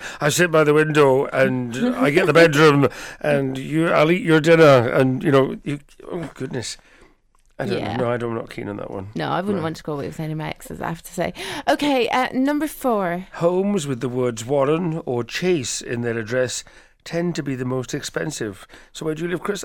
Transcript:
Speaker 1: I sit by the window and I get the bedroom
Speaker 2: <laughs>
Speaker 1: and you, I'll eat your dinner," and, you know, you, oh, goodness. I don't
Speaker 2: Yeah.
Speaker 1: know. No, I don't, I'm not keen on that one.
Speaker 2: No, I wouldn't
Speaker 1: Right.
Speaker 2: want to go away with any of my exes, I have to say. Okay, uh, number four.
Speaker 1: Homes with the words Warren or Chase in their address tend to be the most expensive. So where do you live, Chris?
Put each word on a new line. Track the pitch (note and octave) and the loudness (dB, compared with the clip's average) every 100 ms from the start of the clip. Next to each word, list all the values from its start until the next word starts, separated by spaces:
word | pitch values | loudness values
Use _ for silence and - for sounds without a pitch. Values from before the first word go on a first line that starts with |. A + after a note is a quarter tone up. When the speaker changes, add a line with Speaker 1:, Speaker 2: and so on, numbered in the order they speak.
| - - | -6 -4
Speaker 1:
I | D3+ | -2
sit | D3 F3 | 2 2
by | D#3 | 4
the | D3 | 4
window | D3+ D#3 D3+ C#3 C3 C#3+ | 4 4 4 6 4 2
and | C3 C3 B2+ B2 A#2 B3 F3 | 0 2 0 -4 -2 -2 2
I | D3 | 2
get | D#3 F#3 | 2 4
the | |
bedroom | D3+ E3 C#3+ D#3 C#3+ C3 - - | 6 6 8 6 6 2 0 -12
Speaker 2:
<laughs> | - | -8
Speaker 1:
and | D3+ C#3+ C3+ C3 | -2 -2 -2 -6
you, | C#3 D3+ E3+ | -6 -2 0
I'll | D#3+ D#3 | 2 4
eat | F3+ | 2
your | E3 D#3 | 4 4
dinner," | D#3 E3 D#3 C3 A#2 | 6 8 10 8 6
and, | D#3 C3 C3 | 2 2 2
you | - | 2
know, | C3+ C3+ A2+ - | 4 2 -2 -8
you, | C#3+ - - - | -8 -10 -20 -12
oh, | F3 - - | -10 -10 -12
goodness. | C3 C3 G#2+ - _ _ _ _ _ _ _ - | -10 -8 -8 -12 _ _ _ _ _ _ _ -10
I | C3+ | -6
don't | - | -4
Speaker 2:
Yeah. | - - | -4 -4
Speaker 1:
know. | A#2+ | -2
No, | |
I | A#2+ | -2
don't, | A#2+ | -4
I'm | A2+ | -6
not | - | -8
keen | - G#2+ | -10 -10
on | G2+ | -8
that | - | -10
one. | G2+ G2 | -10 -10
Speaker 2:
No, | E3 D3 | -8 -4
I | D3+ | -4
wouldn't | G3 G3 | -2 -4
Speaker 1:
Right. | |
Speaker 2:
want | D#3+ D#3 | -6 -8
to | |
go | - | -10
away | D3 - | -8 -8
with | D#3 | -8
any | D#3 | -8
of | D#3 | -8
my | D3+ | -8
exes, | - - D#3+ | -12 -14 -10
I | - | -8
have | D#3+ | -10
to | - | -10
say. | - E3 - F#4+ D4+ A#3+ | -6 -6 -6 -10 -6 -2
Okay, | C#4+ D4 C4+ A3+ | 0 2 2 0
uh, | B3+ B3+ | 0 -2
number | C4 C4+ D4 D#4 | 0 0 0 -4
four. | - C4 G#3+ F3+ F3 F#3 | -4 -2 0 -2 -4 -8
Speaker 1:
Homes | - E3+ F3+ G3 G3+ C#3+ | -2 0 2 0 -2 -2
with | B2 | -4
the | C3 | -4
words | B2+ B2 A2+ A2+ | -2 -2 -4 -2
Warren | C#3+ C3+ D#3+ F3 D#3+ D3 | 0 2 0 -2 -6 -4
or | A#2+ A#2 | -6 -4
Chase | - F3+ F3 A#2 - | -4 0 0 -2 -8
in | - A#2+ | -6 -6
their | A#2+ A2+ | -4 -4
address | G#2+ B2+ B2 - - - - _ | -4 -2 -2 -4 -12 -20 -20 _
tend | - E3+ F3 E3 | -8 -4 -2 -4
to | |
be | C#3 B2+ | -6 -6
the | B2+ | -4
most | C3 B2+ | -4 -4
expensive. | D3 - E3 E3 - A2+ F#2+ - - - | -8 -8 -6 -6 -6 -8 -8 -16 -20 -20
So | - D#3 | -10 -8
where | |
do | D#3 | -6
you | F3 | -6
live, | F3 | -6
Chris? | - G3+ | -4 -6